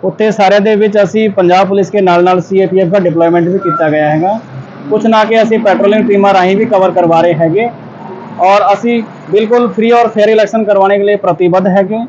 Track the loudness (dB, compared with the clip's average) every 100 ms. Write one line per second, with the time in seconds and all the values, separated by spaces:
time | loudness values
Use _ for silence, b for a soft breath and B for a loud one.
0 | -6 -2 -2 2 2 4 2 0 0 0
1 | 0 0 -2 0 2 2 2 0 -2 0
2 | 2 2 2 0 0 -2 0 0 0 0
3 | 0 0 0 2 0 -2 -2 -2 0 0
4 | 0 0 -2 -4 -8 -18 -18 -16 -6 -2
5 | 0 0 2 0 0 0 0 0 0 0
6 | 0 0 2 2 2 0 0 0 0 0
7 | 0 2 2 0 0 0 -4 -8 -20 -20
8 | -18 -16 -16 -2 2 2 2 0 0 -2
9 | -4 -14 -2 -2 2 0 0 0 2 2
10 | 2 2 2 2 0 -2 0 2 2 2
11 | 0 0 -2 0 0 0 0 0 -2 -4